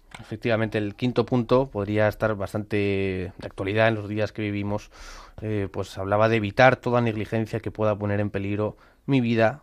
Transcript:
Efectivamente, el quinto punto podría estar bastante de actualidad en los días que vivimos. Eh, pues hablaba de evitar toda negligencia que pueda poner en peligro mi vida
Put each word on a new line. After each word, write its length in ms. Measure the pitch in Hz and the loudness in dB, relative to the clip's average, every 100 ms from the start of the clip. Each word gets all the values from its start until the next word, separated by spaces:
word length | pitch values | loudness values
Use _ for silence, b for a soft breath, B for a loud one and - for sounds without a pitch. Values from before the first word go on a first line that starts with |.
| _ - | _ -20
Efectivamente, 580 | - 107 120 110 110 110 | -12 -4 0 2 2 0
el 200 | 104 - | -4 -2
quinto 280 | 123 120 | 0 0
punto 460 | 113 127 113 123 139 | 2 0 4 2 2
podría 380 | 104 101 104 107 | -2 -2 2 2
estar 260 | - 110 | 2 -2
bastante 420 | 104 95 107 104 104 101 98 95 92 90 - | -2 -4 -6 -4 -2 0 0 -2 -2 -6 -10
de 80 | - | -12
actualidad 400 | - 98 110 113 | -8 -2 2 2
en 80 | |
los 140 | 110 101 | 2 -4
días 240 | 107 104 | -4 -4
que 100 | - | -4
vivimos. 480 | 107 104 101 104 - B B B B B | -4 -4 -4 -6 -8 B B B B B
Eh, 280 | 110 107 98 | -6 -4 -4
pues 240 | 98 95 - | -6 -8 -6
hablaba 320 | 95 104 110 | 0 2 4
de 80 | 113 | 2
evitar 400 | 101 101 131 127 | 0 4 6 6
toda 240 | 127 120 | 2 0
negligencia 600 | 120 110 101 113 107 113 | 0 -2 -4 -4 -4 -6
que 100 | 104 | -6
pueda 260 | - 107 101 | -2 0 0
poner 220 | 104 101 | -2 -2
en 100 | 104 | -2
peligro 460 | 101 98 101 107 - b b - | -4 -4 -4 -4 -6 b b -2
mi 140 | 139 | 0
vida 420 | 117 117 110 143 | 2 4 4 2